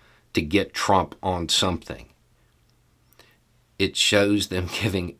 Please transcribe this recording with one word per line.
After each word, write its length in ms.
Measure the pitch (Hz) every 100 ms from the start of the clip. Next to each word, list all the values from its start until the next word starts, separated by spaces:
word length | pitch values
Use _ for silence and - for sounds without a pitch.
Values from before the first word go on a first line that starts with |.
| _ _ _
to 80 | -
get 320 | 78 98 -
Trump 420 | - - 95 85 -
on 280 | 98 90 82
something. 600 | - 92 90 - - - _ _ _ _ _ _ _ _ _ _ _ - _ _ _ _ -
It 200 | 95 -
shows 500 | - 104 101 104 -
them 220 | 92 90 -
<laughs> 60 |
giving 360 | 101 92 87